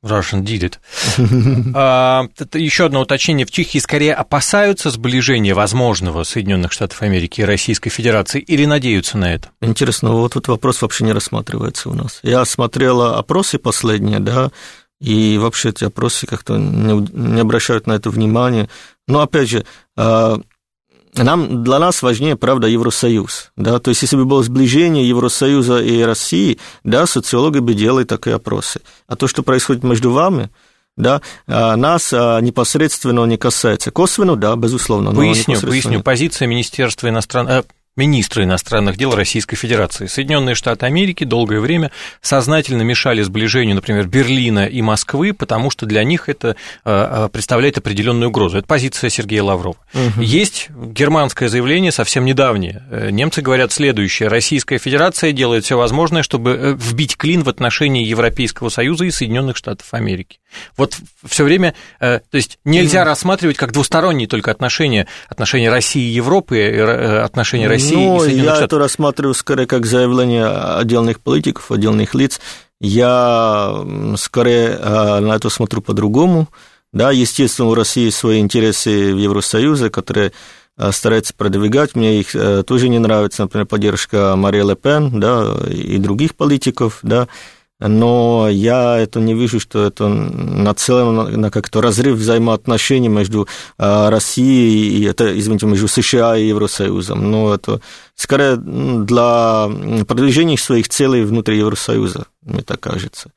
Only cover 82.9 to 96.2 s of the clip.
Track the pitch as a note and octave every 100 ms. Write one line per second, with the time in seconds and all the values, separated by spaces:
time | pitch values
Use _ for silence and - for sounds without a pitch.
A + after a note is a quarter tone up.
82.9 | A#2+ A2+ G#2+ G#2 - G2+ A2 G2+ G#2+ G#2
83.9 | G2 - G#2 G2 F#2+ G2 G2+ G2+ F#2+ C#3
84.9 | D3+ D3 A2+ G#2 A#2+ G#2+ - - - -
85.9 | F#2+ G2 G2+ D#3 - D3 C#3+ C3+ - A#2
86.9 | - A2 A2+ B2 - - - _ _ G#2
87.9 | G#2+ A#2 A#2+ A#2 A#2 G#2+ G2+ A2 B2+ B2
88.9 | A#2 A2 - A2 A2+ A#2+ A2+ - G#2+ G#2
89.9 | - G#2 G2+ G2 - F2+ F#2+ G2+ G#2 -
90.9 | B2 A#2+ A2+ G#2+ G#2+ G#2+ A2 - A2 A#2
91.9 | G#2 C3 A#2 A2 A#2 A#2 A2 - A2+ -
92.9 | C3+ A#2+ G#2 G2 G#2+ G2 - - _ G2+
93.9 | G#2 G#2+ G#2+ - - B2+ C3 A#2+ G#2+ G#2
94.9 | G2+ G#2 - A2+ G2 G#2 G#2+ G#2+ G2 G#2
95.9 | - - B2+